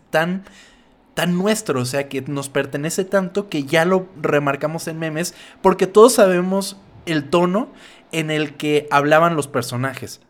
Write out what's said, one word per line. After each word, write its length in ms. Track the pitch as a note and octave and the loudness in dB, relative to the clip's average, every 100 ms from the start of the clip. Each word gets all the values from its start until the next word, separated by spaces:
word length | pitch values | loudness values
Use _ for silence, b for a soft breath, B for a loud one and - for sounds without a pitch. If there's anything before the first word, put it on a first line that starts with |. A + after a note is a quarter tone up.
| _ | _
tan, 360 | D#3 E3+ F#3+ b b b b b b _ | -2 -2 -4 b b b b b b _
tan 220 | - E3+ F3 | -4 -2 0
nuestro, 440 | G3+ G#3+ - C3 | 0 0 -2 -2
o 40 | B2 | -2
sea, 220 | C#3 C#3 | -4 -4
que 140 | C3+ | -8
nos 260 | C3+ C#3+ C3+ | -6 -8 -4
pertenece 560 | C#3+ C3+ C#3+ D#3 F3+ | -4 -4 -6 -4 -4
tanto 460 | F#3+ G3 F3+ G3+ G3+ | -2 -2 -2 -4 -4
que 140 | D#3 C3+ | -6 0
ya 180 | D#3+ | 0
lo 240 | E3+ F#3+ F3+ - | 2 0 -2 -6
remarcamos 640 | D#3 D3 C#3+ C#3 D3+ D#3+ E3 | -2 0 0 -2 -4 -6 -10
en 100 | D#3+ | -8
memes, 340 | D#3+ D#3 F3 B B B | -8 -6 -8 B B B
porque 260 | F#3+ F3+ F#3 | 0 2 2
todos 260 | G#3+ A#3 | 8 8
sabemos 640 | A#3+ F#3+ F3+ F3+ G3 F#3+ - - - - | 8 4 4 0 -2 -4 -12 -20 -18 -4
el 200 | D#3 C#3 | -4 0
tono 400 | F3 F3+ F#3+ C#4 B B B _ | 2 2 0 -4 B B B _
en 180 | E3 D#3 | -6 -2
el 240 | D3+ D3+ C#3 | -2 -4 -4
que 320 | D3+ D3 D3 | 0 0 2
hablaban 440 | C#3+ D3 D#3 E3+ D#3+ | 0 4 4 4 0
los 140 | C3 | -2
personajes, 720 | C3+ B2+ B2 C3+ B2+ G#2 - | -4 -4 -6 -6 -8 -14 -16